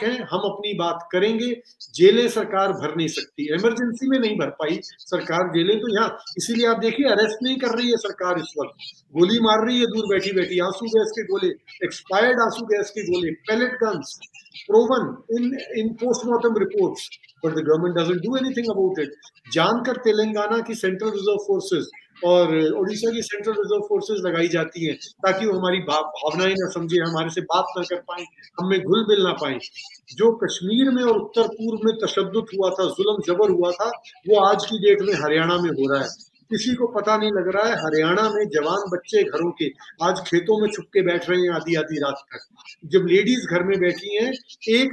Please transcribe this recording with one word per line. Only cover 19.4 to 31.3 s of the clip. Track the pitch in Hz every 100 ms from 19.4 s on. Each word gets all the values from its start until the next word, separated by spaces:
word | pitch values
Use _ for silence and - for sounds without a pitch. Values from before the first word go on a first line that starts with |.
| -
जानकर | 160 175 233 240 247
तेलंगाना | 226 214 220 214 208 226
की | 226 220
Central | 190 185 220
Reserve | 202 196 202
Forces | - 190 - 165 - - _ - 175
और | 180 170 160
उड़ीसा | 156 208 190 214 226
की | 226
central | - 202 208
reserve | 208 190 208
forces | 208 196 - 208 180
लगाई | 170 170
जाती | 165 160 170 160
हैं | 127
ताकि | - - 190 190 220
वो | 185
हमारी | 180 185
भा-, | 147 151
भावनाएं | 156 - 151 160 190
ना | 190 175
समझे, | 175 165 175
हमारे | 165 160 165
से | 170
बात | - 175 185 185
ना |
कर | 175 175
पाए, | - 175 170 _ - -
हम | 185
में | 190
घुल | 143 214 214
मिल | 202
ना | 185
पाए। | 165 143 127 - - - - - 127
जो | 226
कश्मीर | 226 180 - 180 233 269
में | 247
और | 240 208
उत्तर | -